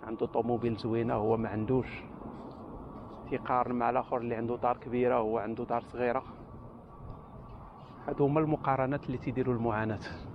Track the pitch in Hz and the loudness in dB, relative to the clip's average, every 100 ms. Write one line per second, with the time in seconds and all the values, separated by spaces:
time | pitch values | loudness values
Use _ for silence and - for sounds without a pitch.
0 | 110 113 117 127 117 120 117 107 117 113 | -6 -2 0 2 2 2 2 0 0 2
1 | 117 123 107 113 113 104 107 127 113 - | 2 2 4 4 2 0 2 2 2 -6
2 | - - - - - - - - - - | -10 -12 -12 -10 -12 -12 -12 -12 -12 -12
3 | - - - 131 - 127 120 123 117 123 | -12 -12 -4 -4 2 2 4 2 4 2
4 | 123 131 117 113 117 120 120 123 - 123 | 2 0 0 0 0 2 2 0 0 2
5 | 123 123 110 113 104 113 120 117 117 120 | 4 4 4 0 -2 -4 -2 -2 -2 -2
6 | 123 123 - - - - - - - - | 2 2 0 -14 -14 -14 -14 -16 -16 -14
7 | - - - - - - - - - - | -12 -12 -12 -16 -14 -14 -14 -16 -16 -10
8 | - 143 143 147 156 151 - 135 131 139 | -6 2 4 6 4 2 2 2 2 0
9 | - 123 - 120 127 120 117 107 110 104 | -2 -4 -2 0 2 4 2 2 0 -2
10 | - - - | -4 -10 -12